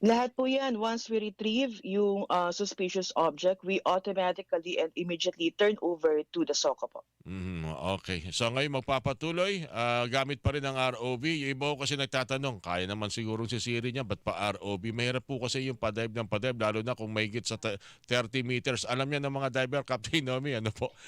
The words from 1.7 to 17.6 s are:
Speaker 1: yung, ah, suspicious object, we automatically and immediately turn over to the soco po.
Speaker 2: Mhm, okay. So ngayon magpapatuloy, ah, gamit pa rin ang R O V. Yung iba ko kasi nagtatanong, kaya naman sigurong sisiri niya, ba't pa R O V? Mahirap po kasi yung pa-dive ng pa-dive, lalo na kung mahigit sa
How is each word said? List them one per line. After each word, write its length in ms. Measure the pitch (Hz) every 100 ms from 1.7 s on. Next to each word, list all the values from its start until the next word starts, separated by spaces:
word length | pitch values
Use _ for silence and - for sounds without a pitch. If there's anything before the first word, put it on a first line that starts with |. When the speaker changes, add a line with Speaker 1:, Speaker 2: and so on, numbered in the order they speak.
| 208 -
Speaker 1:
yung, 400 | 196 202 196 -
ah, 240 | 180 175
suspicious 640 | 180 202 - 185 190 185
object, 480 | - 165 147 180 190
we 160 | 180 196 -
automatically 960 | 185 208 190 180 180 - 175 170 -
and 80 | 160 -
immediately 560 | 175 170 180 - 165
turn 240 | - 208 214
over 480 | 170 170 160 151 -
to 80 | 170
the 160 | 147 143
soco 320 | 151 127 -
po. 160 | - - _
Speaker 2:
Mhm, 480 | - 95 92 85 80 73 85 95
okay. 240 | - 90 85
So 160 | 80 117
ngayon 320 | 127 147 135
magpapatuloy, 880 | 120 135 139 135 156 170 190 196 147
ah, 400 | 110 120 120 120
gamit 320 | 135 135 143
pa 160 | - 147
rin 80 | 139
ang 80 |
R 240 | 131 127 117
O 240 | 123 123
V. 240 | 156 165 135
Yung 80 |
iba 240 | 131 143 143
ko 80 | 139
kasi 80 | 143
nagtatanong, 560 | 135 135 123 135 139 107 87
kaya 240 | 90 92
naman 240 | 104 104
sigurong 320 | 117 110 110 117
sisiri 480 | 120 123 120 123
niya, 80 | 123
ba't 160 | 113 101 -
pa 80 |
R 240 | 90 101 98 95
O 80 |
V? 160 | 101 110
Mahirap 320 | 117 123 127
po 160 | - 131
kasi 320 | 120 135 131
yung 80 | 120
pa-dive 400 | 110 107 117 113
ng 80 | 107
pa-dive, 320 | 104 127 120
lalo 240 | 107 110
na 160 | 113 123
kung 160 | 110
mahigit 320 | 107 110 113 -
sa 160 | 110